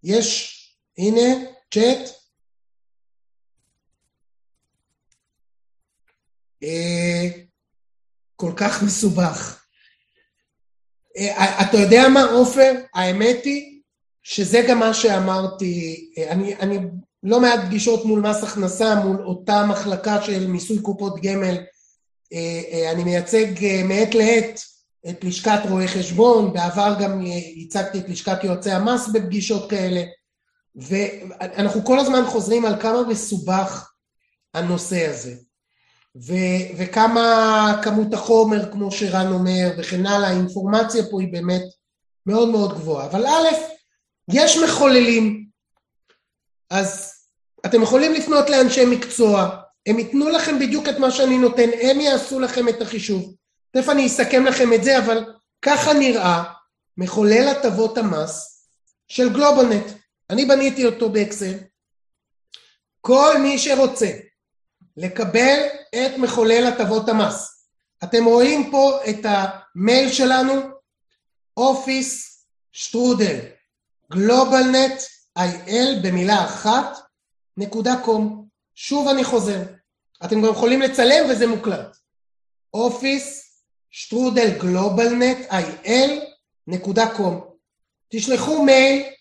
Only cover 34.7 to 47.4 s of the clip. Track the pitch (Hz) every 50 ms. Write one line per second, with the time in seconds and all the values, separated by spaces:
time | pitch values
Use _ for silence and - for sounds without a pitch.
34.7 | 180 170 - - 190 175 165 156 139 127 117 127 123 123 _ _ _ _ _ _
35.7 | _ _ _ _ _ _ _ _ _ 131 120 123 180 185 185 185 180 185 180 -
36.7 | - 160 185 180 - 220 220 226 233 233 233 233 226 226 220 220 220 214 214 208
37.7 | 208 208 - 214 208 214 214 208 220 208 - - 226 226 226 214 214 208 190 -
38.7 | - 202 202 196 190 - 214 190 180 190 185 190 185 180 185 185 185 185 180 180
39.7 | 165 165 165 - 185 180 185 196 202 202 202 190 185 180 185 180 - 202 185 202
40.7 | 208 220 226 220 - 233 202 - 208 190 185 175 175 170 170 180 180 180 180 185
41.7 | - _ _ _ _ _ _ _ _ _ - 185 208 220 233 233 226 214 202 190
42.7 | - 160 156 160 156 135 135 151 175 196 240 277 302 330 330 320 320 320 - -
43.7 | - - _ _ _ _ _ _ _ _ _ - 277 269 311 302 - 320 330 -
44.7 | - - 285 269 254 247 240 233 233 226 220 214 214 214 - - _ _ _ _
45.7 | _ _ _ _ _ _ _ _ _ _ _ _ _ _ _ _ _ _ _ -
46.7 | 175 196 196 190 - - - - - _ _ _ _ _